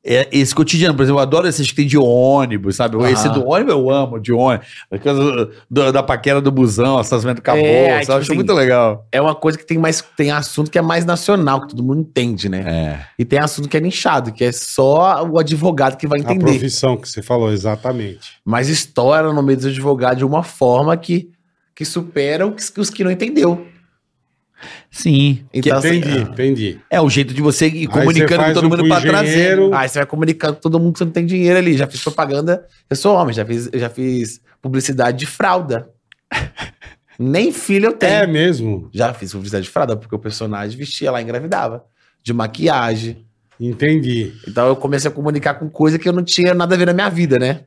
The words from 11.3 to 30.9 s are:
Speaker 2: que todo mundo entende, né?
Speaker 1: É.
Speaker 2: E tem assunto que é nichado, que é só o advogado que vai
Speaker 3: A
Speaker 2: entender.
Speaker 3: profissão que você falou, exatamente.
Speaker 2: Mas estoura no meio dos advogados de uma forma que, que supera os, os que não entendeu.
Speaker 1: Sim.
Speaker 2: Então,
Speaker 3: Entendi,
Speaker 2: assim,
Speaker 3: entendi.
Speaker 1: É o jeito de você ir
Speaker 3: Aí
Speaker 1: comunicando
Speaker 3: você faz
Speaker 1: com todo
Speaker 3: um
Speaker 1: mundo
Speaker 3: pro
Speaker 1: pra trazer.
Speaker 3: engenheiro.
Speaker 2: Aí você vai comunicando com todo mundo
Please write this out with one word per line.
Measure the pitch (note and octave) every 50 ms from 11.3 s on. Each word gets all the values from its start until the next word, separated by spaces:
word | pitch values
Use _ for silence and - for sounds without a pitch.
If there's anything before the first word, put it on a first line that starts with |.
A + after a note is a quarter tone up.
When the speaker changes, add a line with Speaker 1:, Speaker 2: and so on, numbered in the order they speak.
| G#3 G3 D#3+ C#3 C3+ C3
Speaker 2:
que | -
todo | - - A#2+ B2
mundo | C3 C#3 D#3
entende, | D#3 D#3 _ C3 B2 A#2+ A2+ F#2 F#2+
né? | G2+ F#2 F#2 F#2+
Speaker 1:
É. | F2 E2 E2 D#2+ D2+ D2 C#2+ C#2 - _ -
Speaker 2:
E | A#2+
tem | - C#3 C#3+
assunto | D3+ D3 - - C#3+
que | C#3+ -
é | D#3
nichado, | D#3+ F3+ F#3 - - - D#3 C3 A#2+ A#2
que | G#2+ - B2
é | A#2+ A#2+
só | - - - - - C3 C3+ D3 D#3+ F3+ F#3+ F3+ C#3+ E3 E3+
o | D#3
advogado | E3 D#3+ C#3+ D#3+ D3+ D#3+ F#3 E3 C#3 C3+ C3+ C3+
que | - -
vai | D3 D3 C#3+
Speaker 3:
A | C#3+
Speaker 2:
entender. | A#2 F#3 F#3+ E3+
Speaker 3:
profissão | D#3 C#3 B2+ B2 C3+ - - - C3 B2
que | A2 -
você | - - A2
falou, | G#2 - B2 A#2+ A2+ A2
exatamente. | G#2+ G2+ F#2+ A2 G#2+ G#2 - B2+ B2+ A#2+ G#2+ G2 F2 - - - - _ _
Speaker 2:
Mas | G2 A2+ - C3 C#3
estoura | D#3 D3 - - _ - A#2+ C3 D3+ D#3 D#3 D#3 D3+
no | D3 C#3
meio | C#3 C3+
dos | B2+ B2+
advogados | C#3 C3+ C3 C3+ C#3+ C#3 B2 B2+ B2 B2+ B2+
de | C3+
uma | C3+ D3 D#3+ E3+
forma | - - - C3+ B2 B2 B2+ C#3+ D#3 E3+
que, | E3 E3 - E3+ F3+ E3+ - _ _ _ _ _ _ _ _ _
que | - D#3
supera | - - F3 E3+ E3+ - D3 C#3 C#3+ D3+ D#3+ F#3+
os, | G#3+ G#3+ - - - _
os | G#3 G3+ -
que | - - F#3+
não | F#3
entendeu. | F#3 F#3 A3+ A#3 D4+ B3 F3 F3 F3 F3 - - _ _ _ _ _ _ _ _ _ _ _ _ _ _ _ _ _ _ - - - - _ _
Speaker 1:
Sim. | - - - E3+ D3 C3+ C#3+ C#3+ C3+ B2 - - -
Speaker 2:
Então, | C3 C3 D3 C3+ C#3
Speaker 3:
Entendi, | C#3 E3 E3+ F3 D#3 D3
Speaker 2:
assim, | C#3+ C3
Speaker 3:
entendi. | A2 A2 A2+ A#2 B2+ C3+ C3+ A#2 G#2+ G2 E2 - _ _
Speaker 1:
É | - F3+
o | D#3+ C#3+
jeito | B2 C#3+ C#3 B2 B2+
de | C#3
você | D3 D3+ C#3+ - D#3+
ir | D#3 D#3 D#3+
Speaker 3:
Aí | D#3+
Speaker 1:
comunicando | - - C#3+ - D#3+ E3 D#3+ D#3 D3
Speaker 3:
você | F3
faz | D#3+ D#3 D#3+
Speaker 1:
com | D#3+ E3+
todo | E3
Speaker 3:
um | D#3+
Speaker 1:
mundo | E3+ E3+
Speaker 3:
pro | D#3+ D#3+
Speaker 1:
pra | - -
trazer. | - D#3 - G3+ G#3 D3+
Speaker 3:
engenheiro. | D#3 E3 E3+ F#3 F#3+ F#3+ G3 G3 G3
Speaker 2:
Aí | C3+ C3 C3
você | - D3
vai | C#3+
comunicando | - - D3+ D#3+ D#3+ D#3+ D#3+ - D3+ D3+
com | -
todo | - E3 D#3+ E3
mundo | E3+ F3